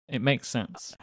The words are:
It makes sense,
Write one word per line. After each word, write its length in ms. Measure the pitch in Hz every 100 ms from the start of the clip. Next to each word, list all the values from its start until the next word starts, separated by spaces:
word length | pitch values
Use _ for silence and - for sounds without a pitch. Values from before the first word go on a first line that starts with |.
| -
It 120 | 127
makes 240 | 131 127 -
sense, 480 | 120 101 90 - -